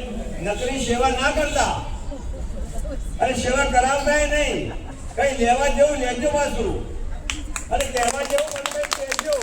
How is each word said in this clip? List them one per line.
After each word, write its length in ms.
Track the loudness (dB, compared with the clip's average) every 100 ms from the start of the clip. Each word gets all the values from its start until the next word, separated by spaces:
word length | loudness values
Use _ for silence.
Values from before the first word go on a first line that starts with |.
| -4 -6 -6 -4
નકરી 440 | -2 -2 -2 0 0
સેવા 240 | 2 2
ના 220 | 4 2
કરતા 500 | 2 2 2 2 0 -4 -6 -6 -6 -6 -6 -6 -4 -4 -4 -4 -4 -6 -2
અને 120 | 0
સેવા 300 | 0 0 2
કરાવતાય 640 | 4 4 4 2 2 2 2
નહીં. 440 | 2 0 0 -4 -6 -8 -10 -6 0
કંઈ 300 | 0 2 4
લેવા 220 | 4 4
જેવું 300 | 6 4 4
લેજો 320 | 0 0 2
પાછું 640 | 2 2 0 0 -2 -4 -6 -4 -4 -4 -6 -6 -6 -2
અને 160 | -2 0
કહેવા 380 | 0 0 0
જેવું 300 | 0 0 0
પણ 200 | -2 -4
કંઈ 320 | -4 -4 -4 -2
કહેજો. 260 | -4 0 0